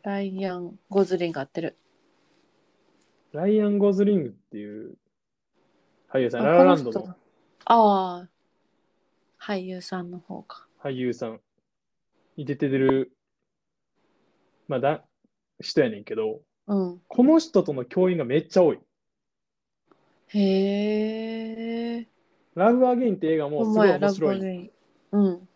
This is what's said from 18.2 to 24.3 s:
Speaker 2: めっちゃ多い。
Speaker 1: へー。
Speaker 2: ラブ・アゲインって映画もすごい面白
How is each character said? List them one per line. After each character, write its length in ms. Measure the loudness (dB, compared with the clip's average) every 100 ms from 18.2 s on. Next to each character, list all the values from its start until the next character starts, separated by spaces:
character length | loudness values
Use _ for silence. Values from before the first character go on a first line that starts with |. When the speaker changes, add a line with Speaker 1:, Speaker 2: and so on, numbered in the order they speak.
Speaker 2:
め 140 | 0 -2
っ 100 | 0
ち 100 | 2
ゃ 60 |
多 100 | 2
い。 60 | 2 _ _ _ _ _ _ _ _ _ _ _ _ _ _ _
Speaker 1:
へ 1700 | 0 2 2 0 -2 -2 -2 -4 -6 -10 -10 -10 -10 -8 -8 -6 -8
ー。 80 | -12 _ _ _ _ 0
Speaker 2:
ラ 160 | 2
ブ・ 160 | 4 4
ア 80 | 2
ゲ 120 | 0
イ 40 |
ン 40 | 0
っ 20 |
て 80 | 0
映 100 | 0
画 120 | -2
も 140 | -2 0
す 60 |
ご 140 | 4 4
い 40 |
面 240 | 4 0
白 200 | 0 -2